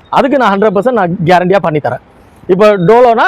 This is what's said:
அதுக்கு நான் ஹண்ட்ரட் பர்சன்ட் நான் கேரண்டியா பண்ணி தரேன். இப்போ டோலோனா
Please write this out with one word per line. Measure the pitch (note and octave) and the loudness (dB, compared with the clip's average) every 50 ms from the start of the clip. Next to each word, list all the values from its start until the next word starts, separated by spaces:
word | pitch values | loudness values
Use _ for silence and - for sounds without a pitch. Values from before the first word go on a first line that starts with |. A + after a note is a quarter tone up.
| _ - - | _ -6 -2
அதுக்கு | E3+ A#3 C4 D4 C4+ | -2 0 0 0 0
நான் | A#3+ G3 G3 | 0 0 0
ஹண்ட்ரட் | G3 A3+ G#3+ F#3 | 0 0 0 0
பர்சன்ட் | G3+ F3+ B3+ B3+ G#3+ | -2 -2 -2 -2 -2
நான் | F#3 E3+ F3+ - D#3+ | -2 -4 -4 -4 0
கேரண்டியா | E3 F3+ F3 F3+ F3+ F#3+ G3 F3 | 0 0 0 2 0 -2 -2 -2
பண்ணி | E3 D3+ D3+ - | -2 -4 -4 -4
தரேன். | A#2 B2 - _ _ _ _ _ _ _ _ - - F#3 | -6 -8 -8 _ _ _ _ _ _ _ _ -4 -4 0
இப்போ | F3+ G#3+ G#3+ G#3 F#3+ E3 | 2 2 2 2 2 2
டோலோனா | F3+ A3+ B3 B3+ A#3 A3+ A#3+ D#4+ | 2 4 4 4 2 2 2 0